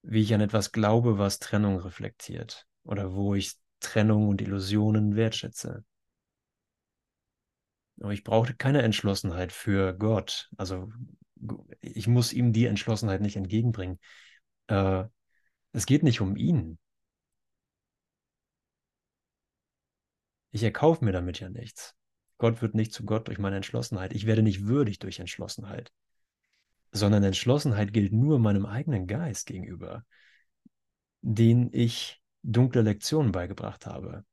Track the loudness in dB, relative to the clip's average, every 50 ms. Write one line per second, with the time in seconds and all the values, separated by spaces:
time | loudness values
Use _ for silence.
0 | _ 0 2 2 4 4 4 2 2 2 2 0 -2 0 0 2 2 4 4 4
1 | 4 4 4 4 2 0 0 -4 -6 -2 0 2 2 2 0 -2 -4 -8 -12 -10
2 | -12 -12 -12 _ -16 -14 -12 -12 -12 -12 -14 -20 -20 _ _ _ _ -8 -6 -4
3 | -4 -4 -4 -2 -2 0 0 0 -2 -4 -10 _ _ _ _ _ -12 -2 2 4
4 | 4 6 4 4 4 2 2 0 -2 -4 -4 -4 -4 0 2 2 4 4 4 4
5 | 2 2 2 2 0 0 0 -4 -8 -10 -12 -10 -10 -10 -10 -12 -14 _ _ _
6 | _ _ _ _ _ _ _ _ _ _ _ _ _ _ _ _ _ _ _ _
7 | _ _ _ _ _ _ _ _ _ _ _ _ _ _ _ _ _ _ _ -14
8 | -10 -8 -8 -8 -4 2 2 2 2 2 -2 -2 0 2 2 4 4 2 2 2
9 | 0 0 -2 0 -2 -4 -4 -4 -6 -6 -6 -8 -2 0 2 2 2 0 0 0
10 | 0 2 2 0 0 -4 -8 -10 -10 _ -10 -8 -6 -6 -6 -8 -8 -12 -12 -14
11 | -16 -16 -18 _ -20 _ _ -14 -10 -10 -10 -10 -12 _ -20 _ -18 -14 -10 -4
12 | 0 4 4 4 4 2 0 2 2 2 4 4 4 4 2 -2 0 -2 -2 0
13 | 0 -2 0 0 -2 -2 -2 -4 -6 -2 0 0 2 0 0 -2 -4 -8 -8 -10
14 | _ -20 -20 -20 -20 -20 _ _ _ _ _ _ _ -2 0 2 2 2 2 0
15 | -2 -6 _ _ _ _ _ _ _ _ _ _ _ _ _ -6 0 2 2 4
16 | 4 4 2 2 0 -2 -2 -2 0 0 0 0 -2 -4 -10 -16 _ _ _ _
17 | _ _ _ _ _ _ _ _ _ _ _ _ _ _ _ _ _ _ _ _
18 | _ _ _ _ _ _ _ _ _ _ _ _ _ _ _ _ _ _ _ _
19 | _ _ _ _ _ _ _ _ _ _ _ _ _ _ _ _ _ _ _ _
20 | _ _ _ _ _ _ _ _ _ _ -6 0 0 0 0 4 4 4 4 4
21 | 0 0 0 0 -4 -4 -8 -8 -12 -12 -12 -14 -14 -16 -16 -18 -20 -20 _ _
22 | _ _ _ _ _ _ _ _ 0 0 0 0 -4 -2 0 -2 -2 -2 -4 -12
23 | -6 -4 -4 -4 -4 -6 -8 -4 -4 -4 -4 -4 -6 -6 -6 -6 -6 -4 -6 -8
24 | -8 -6 -6 -4 0 2 4 4 4 2 2 0 -2 0 0 0 0 0 -2 -8
25 | -10 -12 -12 -12 -12 -14 -12 -12 -10 -12 -10 -12 -12 -12 -12 -14 -14 -16 _ _
26 | _ _ _ _ _ _ _ _ _ _ _ _ _ _ _ _ _ _ -2 0
27 | 4 4 4 4 4 2 0 0 2 2 2 2 2 0 0 0 0 0 2 2
28 | 2 2 2 2 4 4 4 4 4 4 4 2 0 -2 -4 -6 -4 -2 -2 -2
29 | -2 -4 -4 -4 -4 -6 -6 -8 -10 -12 -10 -10 -10 -12 -12 -12 -12 -12 -12 -14
30 | -16 _ _ _ _ _ _ _ _ _ _ _ _ -20 _ _ _ _ _ _
31 | _ _ _ _ -4 -4 2 4 6 6 6 6 4 2 0 0 0 0 0 -4
32 | -10 -10 -12 _ _ _ _ _ -8 0 4 4 4 4 4 4 4 4 2 0
33 | -2 -2 0 2 2 2 0 0 -4 -6 -8 -8 -10 -10 -10 -12 -14 -12 -12 -10
34 | -12 -12 -12 -14 -16 _